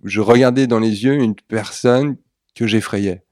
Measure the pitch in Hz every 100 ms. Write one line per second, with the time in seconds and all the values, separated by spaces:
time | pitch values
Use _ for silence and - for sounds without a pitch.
0 | 98 92 110 120 131 123 135 117 113 104
1 | 120 143 120 101 _ 110 104 - 123 123
2 | 143 131 _ _ _ - 117 110 - 101
3 | 101 92 _